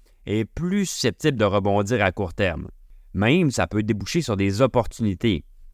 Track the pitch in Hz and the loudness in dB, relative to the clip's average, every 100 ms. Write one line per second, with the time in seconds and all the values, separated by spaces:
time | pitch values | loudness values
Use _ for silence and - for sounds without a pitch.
0 | _ _ - 104 110 - 175 202 185 - | _ _ -4 -2 -2 -4 -2 -2 -2 -2
1 | 123 - 156 127 104 101 98 101 101 120 | -2 0 -2 2 2 2 2 0 2 2
2 | 98 87 92 - 95 76 - - - - | 0 0 -4 -2 -2 -2 -8 -14 -20 -20
3 | - 90 107 170 156 113 - 107 110 107 | -8 0 2 4 2 0 0 0 0 -2
4 | 98 175 143 98 98 98 131 123 110 - | -2 -2 0 0 0 2 2 2 -2 0
5 | 110 90 117 80 - - - | -2 0 0 0 -4 -20 -20